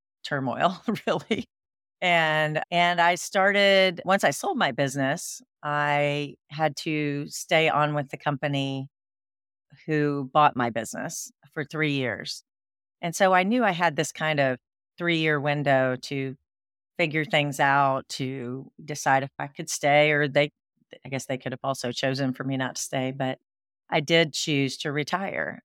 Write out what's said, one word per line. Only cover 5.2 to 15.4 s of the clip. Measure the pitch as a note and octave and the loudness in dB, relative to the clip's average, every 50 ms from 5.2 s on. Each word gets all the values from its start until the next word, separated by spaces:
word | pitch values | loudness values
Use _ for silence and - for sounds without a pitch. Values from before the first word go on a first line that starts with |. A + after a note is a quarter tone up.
| - - - - - _ _ _ | -6 -10 -12 -14 -16 _ _ _
I | - D3 D3 D3 D3 D3 D3 D3 D3 C#3+ C#3+ D3 D3 C#3 - - _ _ | -6 -4 -2 0 0 2 2 2 2 0 0 -2 -4 -6 -10 -16 _ _
had | C#3+ D#3 D#3+ D3+ C#3+ | -4 -2 -2 -2 -2
to | - - E3+ D#3 D3+ D3+ D3 C#3+ C#3+ D3 | -4 -4 -4 -2 -2 -2 -2 -2 -4 -6
stay | D#3 - - - - F3 D#3+ D#3+ D#3 | -8 -10 -12 -2 0 2 4 4 4
on | - D3 D3+ D3 D3+ | 4 2 2 0 0
with | D3 D3 - | -4 -4 -6
the | - | -12
company | - - D3+ D#3+ D#3 D#3 C#3+ C#3+ C#3 C3+ C3+ C3+ C3+ C3+ C#3+ _ _ _ _ _ _ _ _ _ _ _ _ _ _ _ _ _ _ _ | -6 -4 -4 -2 -2 -2 -2 -2 -2 -2 -4 -4 -6 -8 -10 _ _ _ _ _ _ _ _ _ _ _ _ _ _ _ _ _ _ _
who | D#3+ D#3 D3+ D3 D3 C#3+ C#3+ C3+ C3 - | -2 0 2 2 0 0 -2 -4 2 4
bought | D#3 D3 C3+ - | 6 6 6 4
my | C3 A#2+ A#2+ | 2 -2 -2
business | G#2+ A#2 A2 - - - - E3+ - - - - - _ _ _ _ | -2 -4 -6 -6 -8 -8 -8 -8 -10 -10 -12 -14 -18 _ _ _ _
for | D#3+ C#3+ | -8 -8
three | - - D#3 D#3 D3 C#3+ | -6 -4 -2 0 0 0
years. | C#3 B2+ A#2+ G2+ F#2+ - - - - - _ _ _ _ _ _ _ _ _ _ _ | 0 -2 -2 -4 -6 -8 -10 -12 -12 -14 _ _ _ _ _ _ _ _ _ _ _
And | - E3+ D#3+ | -8 -8 0
so | - G3 F#3+ F#3 | 2 4 4 6
I | F3+ F#3 | 4 4
knew | G3 A#3+ B3+ A#3 | 2 2 2 2
I | G3+ | 0
had | E3+ E3 F3+ E3 C#3+ | 2 2 0 0 2
this | D#3 D3+ - | 0 -2 -4
kind | - - D#3 D#3 D3+ C#3+ | -4 -4 -2 0 2 2
of | C#3 C3 B2+ - _ _ _ _ _ _ _ | 2 2 0 -2 _ _ _ _ _ _ _
three-year | - F3 E3+ E3 D#3+ D#3+ D#3 D3+ | -4 -2 0 0 2 2 2 2
window | C#3+ | 2